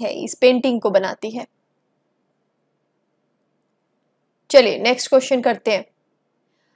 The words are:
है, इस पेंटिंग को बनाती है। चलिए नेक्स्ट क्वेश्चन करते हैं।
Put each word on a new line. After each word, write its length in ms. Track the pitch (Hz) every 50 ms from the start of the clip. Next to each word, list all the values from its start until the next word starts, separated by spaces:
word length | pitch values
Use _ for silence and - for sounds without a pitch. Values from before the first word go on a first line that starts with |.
| 233
है, 80 | 208
इस 240 | - - - - -
पेंटिंग 440 | - - 247 254 247 247 269 240 226
को 100 | - 214
बनाती 480 | 196 196 190 185 - - - 220 220 240
है। 60 | 226 - _ _ _ _ _ _ _ _ _ _ _ _ _ _ _ _ _ _ _ _ _ _ _ _ _ _ _ _ _ _ _ _ _ _ _ _ _ _ _ _ _ _ _ _ _ _ _ _ _ _ _ _ _ _ _ _ _ _ _ -
चलिए 280 | - 277 240 208 156 -
नेक्स्ट 300 | 202 233 247 247 - -
क्वेश्चन 320 | - 262 262 - 277 247
करते 300 | 226 247 226 196 - 233
हैं। 120 | 214 180 - - _ _ _ _ _ _ _ _ _ _ _ _ _ _ _ _ _